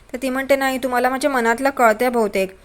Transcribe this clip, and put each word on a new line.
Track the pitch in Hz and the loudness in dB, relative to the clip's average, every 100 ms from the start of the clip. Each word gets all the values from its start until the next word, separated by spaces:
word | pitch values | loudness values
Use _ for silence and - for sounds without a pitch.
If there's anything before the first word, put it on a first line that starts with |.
| - | -14
तर | 247 | -8
ती | 262 | -4
म्हणते, | 262 269 269 | -2 0 0
"नाही, | 269 262 | 0 -2
तुम्हाला | 262 247 247 | -2 0 0
माझ्या | 262 285 | 0 -2
मनातलं | 262 226 233 269 | 0 0 2 0
कळतंय | 277 233 214 254 | 4 2 4 0
बहुतेक. | 240 214 202 190 - | 0 0 -2 -4 -8